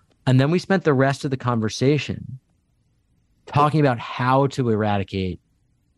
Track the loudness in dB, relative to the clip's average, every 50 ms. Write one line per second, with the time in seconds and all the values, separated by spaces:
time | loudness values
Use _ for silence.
0 | _ _ _ _ _ 2 4 4 4 4 2 -2 0 0 -2 0 2 2 2 4
1 | 2 2 0 -2 -4 -6 -6 -4 -2 -2 -2 0 -2 -4 -2 0 0 2 2 0
2 | -2 -4 -8 -10 -10 -14 -16 -18 -20 _ _ _ _ _ _ _ _ _ _ _
3 | _ _ _ _ _ _ _ _ _ -6 -2 0 2 2 2 2 2 2 0 -2
4 | -6 -10 -8 -4 0 2 2 2 2 0 0 -2 -2 0 0 0 0 0 0 -2
5 | -4 -4 -4 -4 -4 -4 -6 -8 _ _ _ _ _ _ _ _ _ _ _